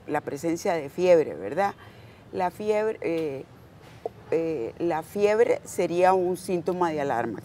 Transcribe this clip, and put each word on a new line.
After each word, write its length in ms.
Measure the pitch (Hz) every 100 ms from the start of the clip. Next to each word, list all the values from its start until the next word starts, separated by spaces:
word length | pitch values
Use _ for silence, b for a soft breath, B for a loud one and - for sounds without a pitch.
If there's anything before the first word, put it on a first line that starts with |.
| -
la 140 | 151
presencia 540 | - 143 165 165 202
de 140 | 165 139
fiebre, 460 | - 180 170 123
¿verdad? 400 | 76 98 147 202 - B B B B B
La 180 | 190 180
fiebre, 480 | 180 214 214 214 -
eh, 440 | - 165 156 135 - - - - B B - - -
eh, 420 | 156 165 151 113 -
la 240 | 170 160
fiebre 560 | 160 208 208 214 240 -
sería 500 | - - 180 170 185
un 220 | 190 180 180
síntoma 540 | - 180 170 180 175
de 100 | 156
alarma 400 | 139 117 117 104